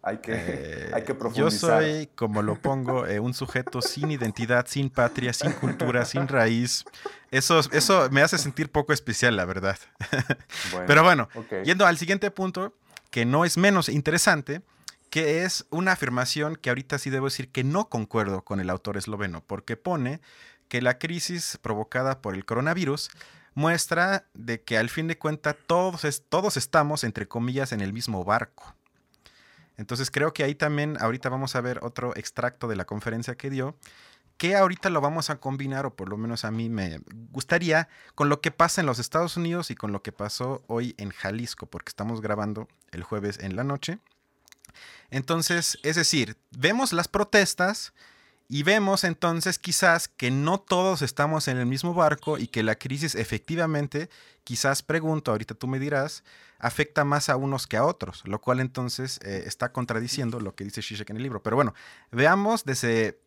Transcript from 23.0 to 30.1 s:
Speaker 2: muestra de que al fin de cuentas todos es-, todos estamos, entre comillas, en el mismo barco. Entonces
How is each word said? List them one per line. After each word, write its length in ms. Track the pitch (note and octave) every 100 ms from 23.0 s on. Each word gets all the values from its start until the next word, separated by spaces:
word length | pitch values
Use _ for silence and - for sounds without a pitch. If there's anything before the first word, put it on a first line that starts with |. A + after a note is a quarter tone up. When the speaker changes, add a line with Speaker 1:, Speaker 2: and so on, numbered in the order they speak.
| - - - - _
Speaker 2:
muestra 680 | - D#3+ E3+ - E3+ F3+ G3 _
de 280 | - A#2 A#2
que 160 | - A2+
al 100 | A#2
fin 160 | - D#3+
de 100 | D#3+
cuentas 380 | D#3 D3+ D3+ D3 -
todos 380 | E3+ F#3 E3+
es-, 200 | D3+ C3+ _
todos 280 | E3+ G3+ C3+
estamos, 480 | - E3 D3 D3+
entre 240 | A#2 - G2+
comillas, 440 | A#2 A#2+ C3 C3
en 80 | A2
el 100 | G2
mismo 320 | A2 A#2+ G2+
barco. 500 | F2+ A2+ - _ - - _ _ _ _ - _ _ _ _ -
Entonces 340 | G#2+ A#2+ C3